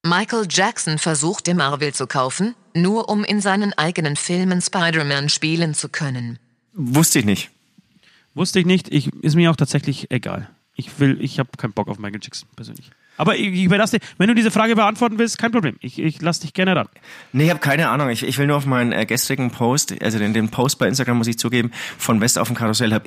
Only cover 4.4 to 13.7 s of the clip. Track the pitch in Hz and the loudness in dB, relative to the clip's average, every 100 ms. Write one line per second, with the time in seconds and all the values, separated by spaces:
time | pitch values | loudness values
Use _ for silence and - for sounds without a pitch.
4.4 | 185 180 - 196 170 160 143 143 143 - | 0 0 -2 0 0 0 0 0 0 -2
5.4 | 156 165 165 147 - - 147 127 120 117 | 0 0 0 -2 -6 -4 -4 -4 -6 -10
6.4 | _ _ _ 202 127 135 165 165 110 196 | _ _ _ -8 0 4 4 4 4 0
7.4 | - _ _ _ _ _ _ _ _ - | -2 _ _ _ _ _ _ _ _ -4
8.4 | 180 - 175 185 - 147 127 - - 156 | -2 2 4 2 2 -2 -2 -2 2 4
9.4 | 170 160 143 143 143 131 - 127 - 92 | 4 4 2 0 -2 -6 -4 -6 -4 -8
10.4 | 104 _ _ - - - 139 135 139 - | -10 _ _ -14 -10 0 2 2 -2 -4
11.4 | 131 - 113 101 101 101 104 104 - - | -6 -6 -6 -4 -6 -6 -10 -10 -12 -16
12.4 | - - 113 107 - _ _ - 160 202 | -18 -18 -18 -18 -20 _ _ -2 0 2
13.4 | 208 180 185 | 0 2 4